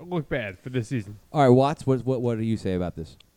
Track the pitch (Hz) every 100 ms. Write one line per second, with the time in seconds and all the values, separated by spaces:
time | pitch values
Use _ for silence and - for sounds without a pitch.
0 | 175 175 139 147 104 87 135 127 107 131
1 | 101 104 _ 156 135 127 139 156 - 131
2 | 117 127 120 113 113 107 98 92 87 82
3 | 80 - _